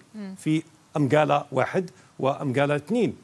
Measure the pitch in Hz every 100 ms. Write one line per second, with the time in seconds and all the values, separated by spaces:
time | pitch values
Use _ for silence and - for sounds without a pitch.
0 | - 214 196 190 156 156 - - _ 160
1 | 139 151 147 143 - 131 123 190 175 -
2 | - - 131 139 147 127 143 147 - 240
3 | 175 -